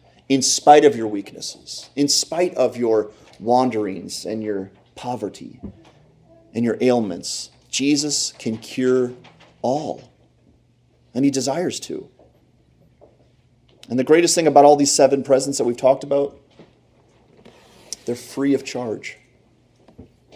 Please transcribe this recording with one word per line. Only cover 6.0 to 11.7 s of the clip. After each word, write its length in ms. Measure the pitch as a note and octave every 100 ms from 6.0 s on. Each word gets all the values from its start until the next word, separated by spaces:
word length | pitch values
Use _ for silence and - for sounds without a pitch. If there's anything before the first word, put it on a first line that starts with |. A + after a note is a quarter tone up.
| _ _ _ - _
and 100 | -
your 140 | A#2 -
ailments. 680 | B2+ B2 G#2+ F2 - - - _ _
Jesus 640 | - C#3 D3 D3 C3+ - -
can 200 | A#2 A2
cure 560 | - - B2+ B2+ B2 B2 - - - _
all, 500 | A#2+ C#3+ C#3 - - _ _ _ _ _ _ _ _ _ _
and 100 | A#2+
he 60 | C#3
desires 500 | C3 B2+ D3 D#3+